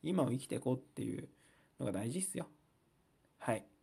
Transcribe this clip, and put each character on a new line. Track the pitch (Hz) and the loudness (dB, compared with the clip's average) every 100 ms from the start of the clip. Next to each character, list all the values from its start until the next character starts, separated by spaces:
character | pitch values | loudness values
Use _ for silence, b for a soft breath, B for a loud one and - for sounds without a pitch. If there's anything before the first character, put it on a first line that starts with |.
今 | 151 185 | 2 4
を | 123 | 4
生 | 123 | 2
き | - | -2
て | 113 | -2
い | |
こ | 123 | 2
う | 131 | 0
っ | |
て | - - | -2 -6
い | 113 - | -4 -4
う | - b b b b _ | -8 b b b b _
の | 117 | -2
が | |
大 | 95 113 | 0 0
事 | 165 | 0
っ | |
す | 185 - | -2 -4
よ。 | - - _ _ _ _ _ _ _ _ | -6 -12 _ _ _ _ _ _ _ _
は | - | 0
い。 | 110 - _ | 0 -2 _